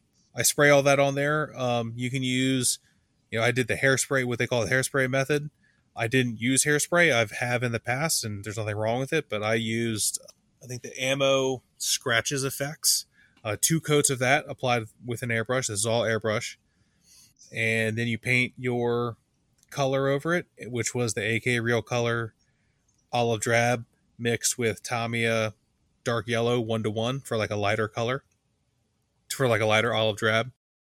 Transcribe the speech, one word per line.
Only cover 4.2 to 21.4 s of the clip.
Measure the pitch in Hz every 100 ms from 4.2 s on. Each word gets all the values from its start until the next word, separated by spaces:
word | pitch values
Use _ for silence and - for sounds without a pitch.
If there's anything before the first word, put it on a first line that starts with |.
what | 123 120
they | 120
call | 123
the | 110
hairspray | 131 127 139 127
method. | 135 135 147 151 - _ _ _
I | - 117
didn't | 131 123 110
use | 117 131
hairspray. | 151 147 - 175 170
I've | 117 110
have | - 123 123
in | 123
the | 117
past, | - 127 160 -
and | 113 104
there's | 107 104
nothing | 107 104
wrong | 110 120
with | 135
it, | 160 -
but | 107
I | 107
used, | 117 110 113 117 107 - - - _ _ _
I | 127
think, | 123
the | 123 -
ammo | 131 139 135 135 131 127 - -
scratches | - - - 113 - 139
effects. | 135 - 139 156 - - - _ _ _
Uh, | 110 104
two | - 160
coats | 151 147 139
of | 127
that | 127 147 -
applied | 131 127 120 110 -
with | 117 117
an | 123
airbrush. | 113 110 127 127
This | 101
is | 113
all | 117
airbrush. | 113 110 110 107 - - _ _ _ _ _ - - _ -
And | 117 113 113 110 110
then | 120
you | 113
paint | 123 127 123 -
your | 123 120 120 120 120 113 _ _ _ _ _
color | - 139 135 139
over | 139 160
it, | 175 - - 135
which | 123 110
was | 123 120
the | 110
A | 104 113